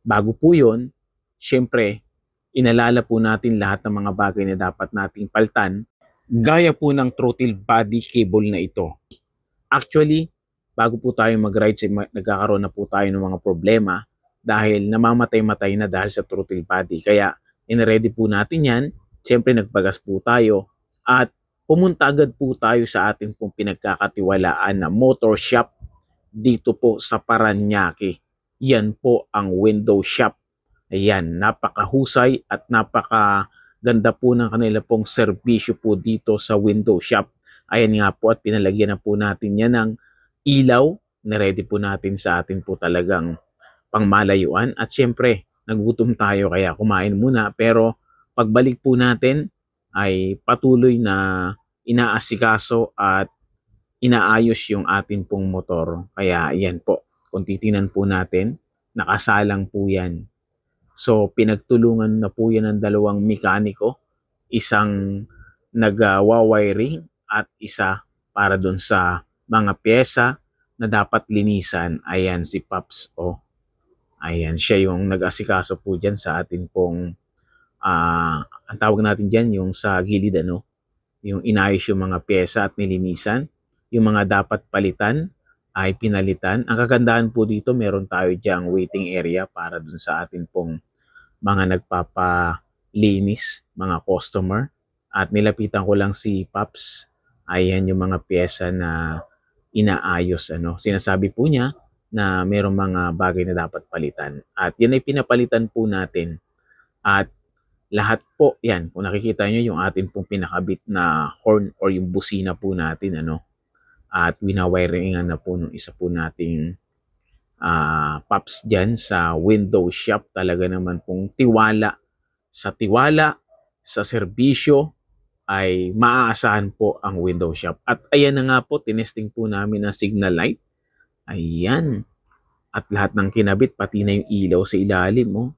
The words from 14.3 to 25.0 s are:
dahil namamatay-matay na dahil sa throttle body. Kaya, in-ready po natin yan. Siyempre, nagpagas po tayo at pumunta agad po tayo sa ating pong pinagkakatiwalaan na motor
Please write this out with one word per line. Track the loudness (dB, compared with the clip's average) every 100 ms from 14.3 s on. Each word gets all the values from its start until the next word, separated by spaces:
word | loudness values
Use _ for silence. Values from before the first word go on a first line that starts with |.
| _
dahil | -2 0 2 2 0
namamatay-matay | 2 4 2 2 2 0 0 -2 -2
na |
dahil | -2 -2 -2
sa | -4
throttle | -6 -6 -6 -8
body. | -2 -4 -2 -4
Kaya, | 2 4 2 -4 _ _ -4
in-ready | 2 4 4 2
po | 0
natin | 0 0 0 0
yan. | 2 0 -2 -10 _ _
Siyempre, | 0 2 4
nagpagas | 2 2 0 0 -4
po | -6 -4
tayo | 0 4 4 2 -2 _ _ _
at | 0 2 2 _ _ _ 0
pumunta | 2 2 2 0
agad | 2 0
po | 0 -4 -2
tayo | 2 2 0
sa | 0 -2
ating | -2 -10 -10
pong | -12
pinagkakatiwalaan | -6 -6 -4 -6 -4 -4 -2 0 2 0 0 -2
na | -2 -2
motor | 2